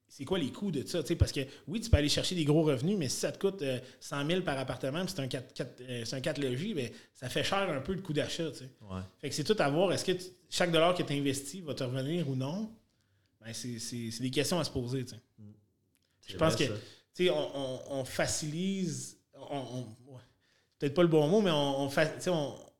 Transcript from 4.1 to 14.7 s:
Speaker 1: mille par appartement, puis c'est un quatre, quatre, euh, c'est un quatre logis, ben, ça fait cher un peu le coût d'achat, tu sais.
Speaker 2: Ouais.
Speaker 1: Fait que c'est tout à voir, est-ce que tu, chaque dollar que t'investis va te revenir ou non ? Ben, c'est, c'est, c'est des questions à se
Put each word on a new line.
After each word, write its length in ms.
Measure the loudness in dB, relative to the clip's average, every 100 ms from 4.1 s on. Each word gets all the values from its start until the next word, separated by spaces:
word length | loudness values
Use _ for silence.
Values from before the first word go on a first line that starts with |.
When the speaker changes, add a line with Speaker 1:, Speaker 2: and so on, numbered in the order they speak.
| -2
Speaker 1:
mille 200 | 0 0
par 140 | 0 -2
appartement, 460 | -2 -2 -2 -2
puis 100 | -2
c'est 80 | -4
un 60 | -4
quatre, 260 | -4 -6
quatre, 280 | -8 -8 -10
euh, 220 | -8 -6 -4
c'est 100 | -4
un 60 |
quatre 160 | -2 0
logis, 320 | 0 0 -2
ben, 160 | -2 -4 -6 -20 _
ça 120 | -4
fait 140 | -2
cher 260 | 0 2 0
un 120 | -2
peu 120 | -2
le 80 | -4
coût 120 | -2
d'achat, 360 | 0 0 -2 -4
tu 80 | -6
sais. 100 | -14 -16
Speaker 2:
Ouais. 200 | -8 -8 -8 _
Speaker 1:
Fait 80 | -6
que 60 | -2
c'est 80 |
tout 140 | 2 4
à 100 | 4
voir, 220 | 4 4
est-ce 140 | 2 2
que 80 |
tu, 100 | 0 -4 -16 _
chaque 220 | 0 4
dollar 240 | 6 6 4
que 80 |
t'investis 580 | 0 0 0 0 -4 -8
va 100 | -6
te 100 | -4
revenir 460 | -2 -2 -2 -2 0
ou 60 | -2
non ? 360 | -2 -4 -6 -10 _ _ _ _ _ _
Ben, 100 | -12
c'est, 260 | -10 -8 -8
c'est, 300 | -8 -6 -6
c'est 140 | -4
des 80 | -2
questions 260 | 0 2 0
à 40 |
se 60 | 0